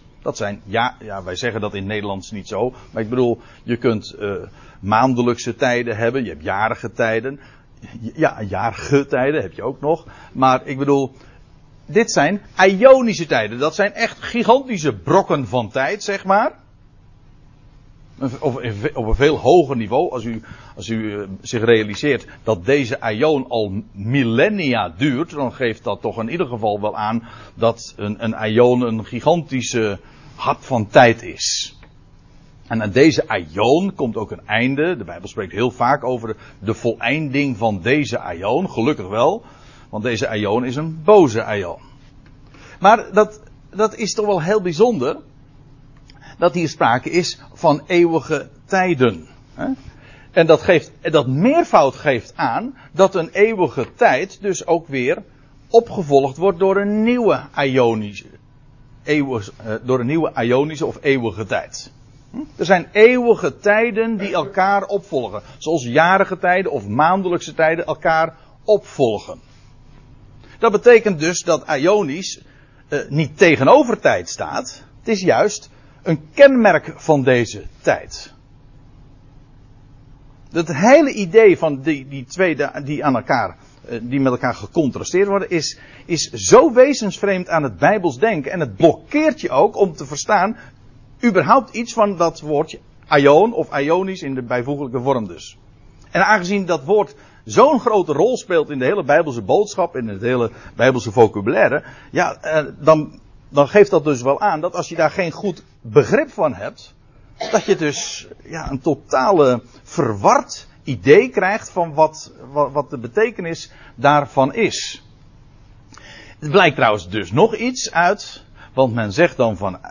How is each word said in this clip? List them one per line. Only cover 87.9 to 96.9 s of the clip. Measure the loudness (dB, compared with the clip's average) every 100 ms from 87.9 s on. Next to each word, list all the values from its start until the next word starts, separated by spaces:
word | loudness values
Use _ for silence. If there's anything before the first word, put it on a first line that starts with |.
| 2 -2 -2
denken. | -2 -2 -4
En | -6
het | -6 2
blokkeert | 2 2 -2 0 0 -2
je | -4
ook | 0 0 2
om | -2 -2
te | -12
verstaan, | -10 -2 0 0 -4 -16 -20 -20 -20 -20 -2
überhaupt | 0 2 4 2 2
iets | -10 -6
van | 0 0 2
dat | -2 -2
woordje | -4 -4 -4 -8 -20 -18 0
aion | 4 6 6 4
of | 0 -4 -2
ionisch | 0 0 -2 -6
in | -8 -8
de |
bijvoeglijke | -4 -4 -4 -6 -6 -4
vorm | -2 -2 -4
dus. | -12 -20 -20 _ -20 -20 -20 -6
En | 0 2
aangezien | 2 2 -2 -2
dat | -4
woord | 0